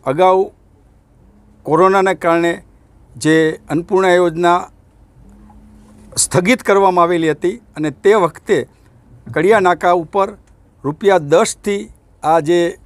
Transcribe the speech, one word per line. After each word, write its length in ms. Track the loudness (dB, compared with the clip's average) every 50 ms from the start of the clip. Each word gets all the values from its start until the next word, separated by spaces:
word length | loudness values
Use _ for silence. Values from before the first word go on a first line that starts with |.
| _
અગાઉ 460 | -6 0 2 2 2 4 2 0 -4 _ _ _ _ _ _ _ _ _ _ _ _ _ _ _ _ _ _ _ _ _ _
કોરોનાના 520 | _ -2 0 2 2 2 2 2 0 0 -2
કારણે 480 | -2 -2 -2 0 0 0 -2 -4 -6 -12 -20 _ _ _ _ _ _ -20 _ -18
જે 420 | -6 -2 0 2 2 2 0 -4 -8 _ -6
અન્નપૂર્ણા 420 | -6 -6 -4 -2 -2 0 2 2
યોજના 600 | 2 2 2 0 -2 -2 0 0 0 0 -2 -8 _ _ _ _ _ _ -20 _ _ -20 -20 -20 -20 -20 -20 -20 -20 -20 -20 -20 -20 -20 -20 -20 -20 -20 -20 -14 -8
સ્થગિત 460 | -8 -6 -2 -2 -2 2 2 0 0
કરવામાં 400 | 0 0 2 2 2 2 2 2
આવેલી 280 | 0 0 0 -2 -2 -2
હતી 300 | -4 -2 -4 -6 -6 -6 _ _ _
અને 140 | -8 -6 -6
તે 240 | -8 _ 2 2 2
વખતે 540 | 2 0 -2 -4 -10 _ -4 -2 -2 -4 _ _ _ _ _ _ _ _ _ -20 -20 _ -8
કડિયા 280 | -6 -2 0 2 2 2
નાકા 320 | 2 0 -2 0 0 0
ઉપર 400 | 0 0 -2 -4 -4 -4 -4 -4 -6 -18 _ _ _ _ _ _ _ _ -10
રૂપિયા 340 | -10 -8 -2 0 2 2 2
દસથી 680 | 2 0 0 0 0 -2 -6 _ -6 -6 -6 -6 -8 -12 -20 _ _ _ _ _
આ 180 | -2 0 0 0
જે 380 | 2 0 0 0 0 -2 -4 _ _